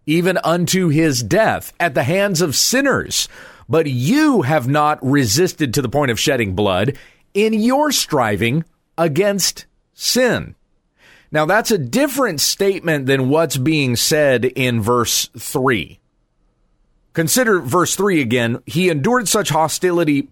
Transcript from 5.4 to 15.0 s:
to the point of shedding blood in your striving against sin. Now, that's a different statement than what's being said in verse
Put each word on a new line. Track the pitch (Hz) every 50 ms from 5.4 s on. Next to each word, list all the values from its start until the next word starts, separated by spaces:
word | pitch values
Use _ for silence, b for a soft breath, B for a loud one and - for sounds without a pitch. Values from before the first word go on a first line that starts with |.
| 185 170 - - 156 127 104
to | 147
the | 127 120
point | 101 143 147 127
of | 113 -
shedding | - 151 139 123 113 98 92
blood | 104 104 98 92 90 104 120 - B B B B B B _ _
in | 196 214 220 220
your | 214 214 247 262 285 302 302
striving | 254 - - - 151 139 120 107 104 90 110 117 131 165 160 - _ _ _ _ _ -
against | 170 170 139 160 202 208 202 196 - - - - - - _ _ _ _ _
sin. | - - - - 240 254 240 170 101 65 - - - _ _ _ _ _ _ b b b b b b b b
Now, | - 151 156 156
that's | 190 220 240 -
a | 226 185
different | 135 117 117 240 285 294 247 277 262 220 165 135
statement | - - - - 196 196 196 175 - 170 160 143 135 131
than | 135 135 131 127
what's | 143 160 165 147 - 135
being | 127 156 160 151 143 127 120
said | 113 - - 160 151 151 139 127 120 110
in | 123 - 135 131 127 120 113
verse | 101 113 123 123